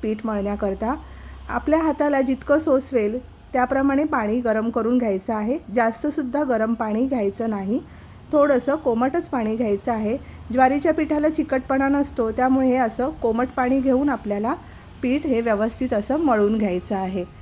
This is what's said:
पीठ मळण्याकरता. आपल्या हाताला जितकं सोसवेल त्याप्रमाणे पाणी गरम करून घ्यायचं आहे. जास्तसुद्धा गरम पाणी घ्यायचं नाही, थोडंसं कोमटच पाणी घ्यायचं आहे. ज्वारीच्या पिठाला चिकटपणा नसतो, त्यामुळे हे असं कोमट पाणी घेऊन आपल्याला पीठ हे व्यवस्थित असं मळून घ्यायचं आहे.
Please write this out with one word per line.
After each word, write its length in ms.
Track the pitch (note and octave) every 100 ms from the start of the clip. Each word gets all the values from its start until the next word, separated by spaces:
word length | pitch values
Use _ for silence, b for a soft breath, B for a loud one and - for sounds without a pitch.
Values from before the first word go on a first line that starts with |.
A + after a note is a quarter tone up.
पीठ 220 | G#3+ G#3+ A3+
मळण्याकरता. 680 | G#3 G3+ G3+ G3+ F#3+ A3 D4+ B B B B B
आपल्या 340 | A#3+ D4 D#4+
हाताला 380 | D#4+ D4 D4 C#4
जितकं 380 | C4+ C4 - D4
सोसवेल 600 | D#4 C4+ C4+ B3+ G#3 B3 - - -
त्याप्रमाणे 520 | B3+ B3 C4+ C#4 C#4
पाणी 340 | D4+ C4+ G#3 B3
गरम 300 | A#3 G#3+ A3+
करून 280 | A#3 A3 B3
घ्यायचं 360 | A3+ F#3+ G#3+
आहे. 240 | G#3+ G#3+ D#4 -
जास्तसुद्धा 720 | A3+ A3+ A3+ D4 D#4 B3+ C#4+
गरम 300 | C#4 A3+ A3
पाणी 320 | A3+ A3 G#3+ C4
घ्यायचं 440 | C4 G3+ G3 A3+
नाही, 300 | G#3 G3 B3+ - B B B B
थोडंसं 440 | D4+ D4 B3+ C4+ D#4
कोमटच 520 | C4 A3+ C4 E4 E4
पाणी 280 | C4 A3 A3+
घ्यायचं 360 | A3 G3+ B3+
आहे. 240 | A3 G#3+ B3+ B B B
ज्वारीच्या 420 | B3+ C4 C#4 E4
पिठाला 340 | D#4 D4+ D4+ D4+
चिकटपणा 600 | D#4 - C4 B3+ C4+ C#4
नसतो, 420 | C#4+ C#4+ - A3+
त्यामुळे 380 | A3 B3+ C4 C4
हे 80 | B3+
असं 340 | A3+ A#3+ C4 D#4
कोमट 260 | A#3 A3 B3+ -
पाणी 240 | B3 C4+
घेऊन 280 | C4 B3+ D4
आपल्याला 460 | A#3 G#3 G3+ A3+ F4 B B B -
पीठ 240 | B3 C#4+ D4+
हे 140 | A#3
व्यवस्थित 520 | A#3 G#3 A3 - B3+
असं 240 | A3 G#3 D4+
मळून 420 | D4+ A3 G#3 A3
घ्यायचं 380 | G#3 F3+ - G3
आहे. 280 | F#3 F#3 F3 B